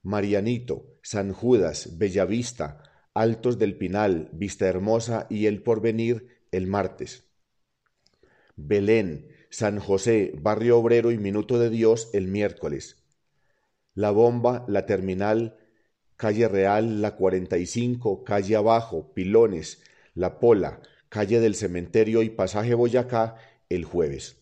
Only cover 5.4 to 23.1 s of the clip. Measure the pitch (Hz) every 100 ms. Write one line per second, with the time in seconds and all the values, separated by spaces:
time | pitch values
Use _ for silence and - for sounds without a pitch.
5.4 | 107 101 120 110 113 110 113 113 - _
6.4 | _ 95 92 101 95 - - - _ _
7.4 | _ _ _ _ _ _ _ _ _ _
8.4 | _ - 73 104 101 113 95 73 - -
9.4 | _ - 107 104 98 98 117 113 95 76
10.4 | 107 107 117 120 117 120 117 117 101 104
11.4 | 104 120 117 113 110 117 - 101 92 101
12.4 | 101 - 78 69 - _ _ _ _ _
13.4 | _ _ _ _ _ 95 104 104 120 120
14.4 | 123 123 123 101 95 98 95 92 101 110
15.4 | 113 - _ _ _ _ _ _ 110 104
16.4 | 110 98 95 104 113 107 104 - 95 92
17.4 | 90 90 90 120 120 123 110 98 - 101
18.4 | 95 107 107 117 117 80 - - 92 113
19.4 | 113 85 85 - _ _ _ - 90 -
20.4 | 120 104 78 - - _ _ 107 101 117
21.4 | 113 101 95 87 87 110 110 113 113 110
22.4 | 92 104 117 120 120 123 120